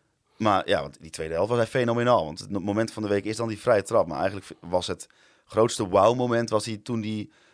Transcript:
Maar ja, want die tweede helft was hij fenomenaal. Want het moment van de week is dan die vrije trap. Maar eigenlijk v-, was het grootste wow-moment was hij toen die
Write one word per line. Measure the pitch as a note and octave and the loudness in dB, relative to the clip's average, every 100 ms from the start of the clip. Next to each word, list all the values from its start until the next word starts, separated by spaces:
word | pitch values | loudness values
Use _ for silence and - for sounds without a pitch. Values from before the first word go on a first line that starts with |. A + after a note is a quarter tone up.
| _ _ _ _ | _ _ _ _
Maar | G#2+ F#2+ - | 2 2 2
ja, | F#2 | 0
want | C#2+ - | -2 -12
die | D#2+ | -16
tweede | - D#2+ | -10 -4
helft | E2 G#2 | -2 0
was | A#2+ | 0
hij | A2+ | 0
fenomenaal. | C3+ A#2+ A#2 A#2+ A2+ | 0 0 0 4 2
Want | D#2 D#2 | 2 -6
het | F#2+ | -8
moment | G2 G2+ G#2 A2+ | -4 -2 -2 -2
van | - | -4
de | G#2 | -2
week | G2+ | -2
is | G#2 A2 | -2 -4
dan | A#2 | -6
die | G#2+ | -2
vrije | B2 G#2+ | 2 2
trap. | - A2 E2 | 4 0 0
Maar | C#2+ | -2
eigenlijk | F#2 G2 - | -4 -4 -12
v-, | - | -16
was | F2 F2+ F2+ | -4 -2 -2
het | F2 - _ _ _ | -8 -12 _ _ _
grootste | _ G#2+ A#2+ - G2 | _ 2 2 0 2
wow-moment | G2 G#2 B2+ B2 A#2 A2+ | 6 6 4 0 0 0
was | G#2+ A#2 | -2 -2
hij | G#2 | -8
toen | - A#2 | -6 -6
die | G#2+ G#2+ G#2 _ _ | -4 -6 -8 _ _